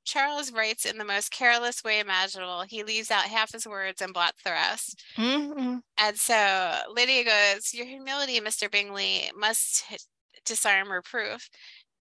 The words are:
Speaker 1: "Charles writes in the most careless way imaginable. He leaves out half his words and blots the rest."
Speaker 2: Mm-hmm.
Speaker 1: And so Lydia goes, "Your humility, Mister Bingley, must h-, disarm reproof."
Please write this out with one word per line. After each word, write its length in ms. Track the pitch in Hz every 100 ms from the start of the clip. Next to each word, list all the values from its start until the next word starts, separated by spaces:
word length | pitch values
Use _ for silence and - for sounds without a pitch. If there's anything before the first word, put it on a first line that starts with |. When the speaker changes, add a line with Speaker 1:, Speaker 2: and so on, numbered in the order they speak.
Speaker 1:
"Charles 480 | - 294 277 294 269
writes 340 | 226 220 226 220
in 100 | 220
the 80 |
most 260 | 208 202 208
careless 540 | - 247 240 240 240
way 140 | 226 214
imaginable. 640 | 208 185 190 196 180 180
He 200 | 196 226
leaves 280 | 214 220 220
out 160 | 208 190
half 260 | 220 220
his 140 | 226 220
words 340 | 202 190 185
and 140 | 190
blots 280 | 185 170 -
the 100 | 190
rest." 460 | 165 160 220 - - - -
Speaker 2:
Mm-hmm. 600 | 233 277 294 294 254 254 - -
Speaker 1:
And 200 | 214 208
so 640 | - 226 202 190 180 156 -
Lydia 340 | 226 247 262
goes, 500 | 233 208 202 202 -
"Your 120 | 233 247
humility, 540 | 269 269 277 277 240
Mister 280 | 214 - 208
Bingley, 640 | 208 202 196 196 190 - -
must 480 | 208 226 - - -
h-, 100 | 214 - _ _ _
disarm 480 | - 220 220 196 202
reproof." 560 | 185 - 247 208 226 - - - - _ _